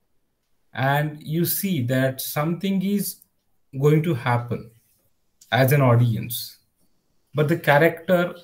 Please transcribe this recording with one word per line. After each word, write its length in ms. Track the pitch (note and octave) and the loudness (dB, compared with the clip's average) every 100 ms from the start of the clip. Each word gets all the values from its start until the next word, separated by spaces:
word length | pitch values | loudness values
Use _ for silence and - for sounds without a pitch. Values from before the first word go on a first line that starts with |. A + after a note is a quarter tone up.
| _ _ _ _ _ _ _ | _ _ _ _ _ _ _
and 460 | - C3 D3 D3+ D3+ | -4 0 0 -2 -6
you 240 | - D#3+ | -6 -2
see 380 | E3 - G3 E3 A#2+ | -2 -2 -2 -2 0
that 340 | C3 C3 - | 0 0 -2
something 600 | - D3+ D#3 F3 F#3+ F#3+ | -6 -4 -4 -4 -2 -2
is 340 | F#3+ G3+ - - _ _ _ _ _ C3+ | -2 -2 -4 -10 _ _ _ _ _ 0
going 240 | D3 D#3 | 2 2
to 100 | E3+ | 2
happen 560 | C3 B2+ A#2+ A#2+ A#2+ - _ _ _ _ _ _ _ - | -2 -2 -2 -2 -8 -10 _ _ _ _ _ _ _ -2
as 220 | A#2 B2+ | 2 4
an 80 | D3 | 4
audience, 800 | C3 A#2 A#2+ G#2 A2 - - - _ _ _ _ _ _ _ | 4 4 2 0 -6 -10 -12 -18 _ _ _ _ _ _ _
but 140 | D3 D3 | -4 -2
the 100 | D#3+ | 0
character 800 | - C#3+ E3 - - F3 F3 - | 2 4 4 2 0 0 0 -6